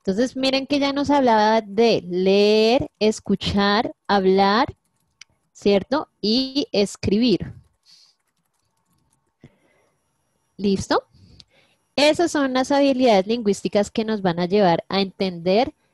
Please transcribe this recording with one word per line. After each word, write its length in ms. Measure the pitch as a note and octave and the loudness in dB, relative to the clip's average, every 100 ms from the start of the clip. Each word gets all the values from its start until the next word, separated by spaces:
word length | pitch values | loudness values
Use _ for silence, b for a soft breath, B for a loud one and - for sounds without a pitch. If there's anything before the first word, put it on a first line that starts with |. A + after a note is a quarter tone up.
Entonces, 360 | - F#3+ B3+ C4 | -4 -2 -4 -2
miren 300 | C4 C4+ C4+ | -2 -2 -2
que 120 | D4 | -2
ya 140 | C#4 | 0
nos 160 | C#4 C#4+ | -2 0
hablaba 540 | C#4+ B3+ A3 G#3+ A3 | 2 4 2 2 0
de 400 | G#3+ G3 A#3 F3 F3 | -2 0 2 2 -2
leer, 840 | F3+ F#3+ G3 G#3 G#3+ A3 B3+ D4+ _ | -2 2 4 4 4 2 2 -2 _
escuchar, 960 | G#3+ A3 - G3 - G3+ G3+ G3+ B3 - - | -2 -2 -4 -4 -2 0 0 0 -2 -10 -2
hablar, 720 | G3+ F#3+ F#3+ G3 G#3+ D4 - _ _ _ _ - _ _ | 0 2 2 2 2 -2 -6 _ _ _ _ -20 _ _
¿cierto? 580 | - G#3 G3 F#3 C#4+ - _ | -4 0 0 0 -6 -6 _
Y 480 | G3+ A#3 C4 C4+ - | -4 -2 -2 -6 -4
escribir. 800 | - G3+ - G#3+ G3+ B3 F#3 - - _ _ b b b b _ _ _ _ _ _ _ _ _ _ _ _ b b b b b b _ _ _ _ _ - | -2 -4 -4 -2 0 2 0 -4 -16 _ _ b b b b _ _ _ _ _ _ _ _ _ _ _ _ b b b b b b _ _ _ _ _ -6
¿Listo? 460 | G3+ F#3+ - D#4 _ b b b b b b b _ - | -2 -2 -2 -4 _ b b b b b b b _ 0
Esas 360 | D4 D#4 E4+ | 0 2 -2
son 200 | D#4 C4+ | -2 -2
las 160 | B3+ C4 | -2 0
habilidades 540 | C#4+ C#4 B3+ B3+ G3+ F#3+ | 2 2 2 2 2 2
lingüísticas 640 | A#3+ G#3 G3 F#3 G#3 G3+ | -2 -2 -2 -2 -2 -2
que 140 | - | -4
nos 160 | A3 G#3+ | -4 -4
van 200 | F#3+ E3+ | -4 -2
a 60 | F3 | -2
llevar 380 | G#3 F#3+ E3 - | 2 2 0 -2
a 120 | F#3+ | -4
entender 720 | G3 - F#3+ F3 E3+ G3 C#4+ _ _ | -4 -4 -6 -4 -2 0 -2 _ _